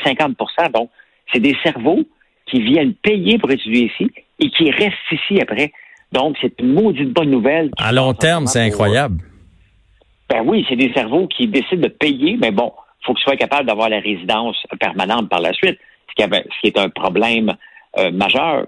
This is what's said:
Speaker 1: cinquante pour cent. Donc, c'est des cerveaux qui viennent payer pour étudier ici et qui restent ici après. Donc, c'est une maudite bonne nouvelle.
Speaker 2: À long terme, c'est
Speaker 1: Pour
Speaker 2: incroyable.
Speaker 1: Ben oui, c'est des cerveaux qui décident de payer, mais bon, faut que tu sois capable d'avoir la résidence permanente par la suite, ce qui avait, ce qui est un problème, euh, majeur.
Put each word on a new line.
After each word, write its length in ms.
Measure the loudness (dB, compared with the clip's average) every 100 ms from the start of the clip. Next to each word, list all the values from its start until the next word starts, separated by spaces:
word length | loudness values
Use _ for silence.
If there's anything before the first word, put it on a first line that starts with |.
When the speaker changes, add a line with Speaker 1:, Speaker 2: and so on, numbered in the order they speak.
| 0
Speaker 1:
cinquante 320 | 0 -2 -2
pour 140 | -4
cent. 180 | -2 0
Donc, 200 | 0 -4 -8 _ _ -4
c'est 60 | 0
des 160 | 2 2
cerveaux 360 | -2 0 2 2 0 _ _ _ -4
qui 160 | 0
viennent 320 | 2 2 2
payer 440 | 0 0 0 2 2
pour 100 | 2
étudier 400 | 0 0 0 0
ici 180 | 0 -4 -4 -14 -4
et 100 | -2
qui 180 | 2 0
restent 400 | 2 0 -2 -6
ici 280 | -6 0 0
après. 300 | 0 0 -2 -4 -20 -20 _
Donc, 240 | -2 0 -2
c'est 120 | -4 -2
une 140 | 2
maudite 380 | 4 4 2 0
bonne 200 | 0 2
nouvelle. 400 | 2 2 2 0 -2
Speaker 2:
À 140 | 0
long 220 | 2 2
terme, 320 | 2 2 2 0
c'est 140 | 0
Speaker 1:
Pour 80 | 0 2
Speaker 2:
incroyable. 340 | 2 2 0 -4 -8 -20 -20 _ _ _ _ _ _ _ -4
Speaker 1:
Ben 120 | -2 2
oui, 200 | 0 0
c'est 60 | 0
des 160 | 0
cerveaux 340 | 0 0 0 0
qui 200 | -2 -2
décident 340 | 0 -2 0
de 60 | -2
payer, 500 | 0 -2 0 0 0
mais 120 | 0
bon, 200 | 0 -2 -6 -20 _ -6
faut 80 |
que 60 | -2
tu 40 |
sois 120 | 0 0
capable 320 | 0 0 0
d'avoir 220 | 0 0
la 100 | 0
résidence 580 | -2 -4 -2 -2 -2 -6 -8 -6
permanente 500 | -4 -2 -2 -2 0
par 100 | 0
la 120 | 0
suite, 240 | 0 0 -2 _ _ -8
ce 60 | -2
qui 80 |
avait, 200 | 0 0
ce 180 | -4 -4
qui 60 | -2
est 100 | 0
un 100 | -2
problème, 640 | -2 -2 0 2 2 0 -2 -10 -20 _ -2
euh, 140 | -2
majeur. 540 | 0 0 0 0 -2